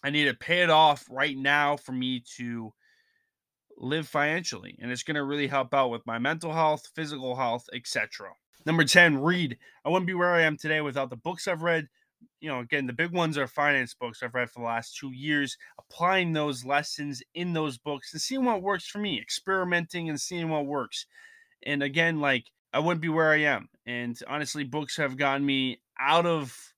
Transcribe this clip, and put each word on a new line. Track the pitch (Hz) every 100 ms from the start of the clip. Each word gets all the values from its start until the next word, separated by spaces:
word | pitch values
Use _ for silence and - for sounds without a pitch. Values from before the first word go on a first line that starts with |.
I | 139
need | 151
to | 143
pay | 117 - 175
it | 175
off | 156 156 139 -
right | 127 147 135
now | 135 147 143 147
for | -
me | 127 127 127 120 -
to | 120 117 110 _ _ _ _ _ _ _ _ _ _ -
live | 127 156 151
financially, | 151 147 165 170 107 98 -
and | 120
it's | 123
gonna | - 151
really | 139 147 139
help | 139 127
out | 143 131
with | 117 120
my | 117
mental | 131 160 165
health, | 160 156 151 -
physical | - 156 147 127
health, | 127 127 117 -
et | 127 -
cetera. | 123 107 - 98 - _ _ 156
Number | 165
ten, | 180 185 170 139
read. | 151 180 156 117 - _ 143
I |
wouldn't | 180 180
be |
where | 180 175
I | 170
am | 160 151
today | 156 156
without | 147 135 131
the | 123
books | 160 180 -
I've | 170
read. | 170 165 151 _ _ _ - _
You | 156
know, | 131
again, | 120 147 131
the |
big | 120 170
ones | 175 165 147
are | 131
finance | - 147 139 120
books | - 120 113
I've | 123
read | 123 120
for | 120
the | 117
last | 117 117 -
two | 139
years, | 127 147 151 135 - - -
applying | - - 175 190 175
those | 160 147 127 127
lessons | 143 147 - 143 127 -
in | - 175
those | 165 156 120
books | - 143 -
and | 160
seeing | - 269
what | 254 214
works | 190 190 -
for | 208
me, | 208 127
experimenting | - - - 190 180 175 165 175 165
and | 147
seeing | - 175 165
what | 156 143
works. | 143 113 - - - - - _ _
And | - 143
again, | 139 143 165 160
like, | 143 127 - _ _
I | -
wouldn't | 160 170
be | 165
where | 160 156
I | 156
am. | 151 120 - _ -
And | 120 120 117 -
honestly, | 143 143 151
books | 139 147 147 -
have | 143 131
gotten | 143 139
me | 143 135 131 - _ -
out | 135 165 170
of | 165 135 - -